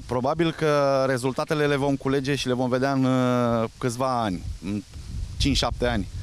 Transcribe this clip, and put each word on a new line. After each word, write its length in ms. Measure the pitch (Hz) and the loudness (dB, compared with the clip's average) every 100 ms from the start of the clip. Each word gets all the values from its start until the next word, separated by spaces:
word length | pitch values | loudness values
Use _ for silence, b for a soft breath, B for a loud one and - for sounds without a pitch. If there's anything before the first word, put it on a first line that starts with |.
| - | -2
probabil 460 | 123 131 160 165 | -2 0 0 0
că 520 | - 151 147 139 135 135 | 0 2 4 4 4 2
rezultatele 600 | 127 131 127 151 156 147 | 0 0 -2 -2 0 2
le 100 | 143 | 2
vom 200 | 143 135 | 2 0
culege 380 | 135 139 135 | 0 0 0
și 120 | 139 127 | -2 0
le 60 | |
vom 160 | 123 127 | 0 0
vedea 240 | 127 139 | 0 2
în, 120 | 135 | 2
uh, 640 | 131 131 127 123 120 117 110 - | 2 2 2 2 2 0 -2 -2
câțiva 440 | 127 117 131 123 | -4 -2 -2 0
ani, 200 | 107 87 - - | -2 -2 -6 -8
în 180 | 87 104 - - - - - - | -6 -6 -8 -14 -10 -8 -6 -2
cinci, 200 | 143 123 | 0 2
șapte 300 | 123 - 123 | 0 0 0
ani. 200 | 110 90 B | 0 -2 B